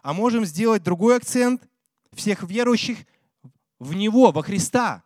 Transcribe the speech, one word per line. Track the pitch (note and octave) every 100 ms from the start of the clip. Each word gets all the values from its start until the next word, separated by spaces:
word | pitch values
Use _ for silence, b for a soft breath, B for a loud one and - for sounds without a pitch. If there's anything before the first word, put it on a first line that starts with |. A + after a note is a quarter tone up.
а | C3+
можем | E3 A#3 A#3 G3+
сделать | D3+ A3+ A3
другой | F3 F3 G#3+ B3
акцент. | - B3 B3 B3+ _ _ _ _ _
Всех | - G#3 G3
верующих | F#3 G3+ A#3+ A#3 - A3+ - _ _ _ C3 _ _ _
в | B2+
Него, | F3 G#3+ A3+ B3
во | D#3
Христа. | D3 G3 - B3 A#3 A2